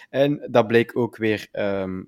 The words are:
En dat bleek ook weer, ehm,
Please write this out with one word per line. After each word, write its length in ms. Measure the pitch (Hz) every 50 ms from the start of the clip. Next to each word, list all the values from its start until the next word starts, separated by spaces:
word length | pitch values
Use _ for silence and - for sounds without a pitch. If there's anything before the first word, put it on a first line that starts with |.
| - _
En 360 | - 131 139 143 147 - - -
dat 160 | 117 123 113
bleek 320 | 107 117 117 117 117 - 127
ook 180 | 120 107 -
weer, 320 | - 110 110 107 101 - -
ehm, 500 | - - 104 101 101 98 95 95 92 92 92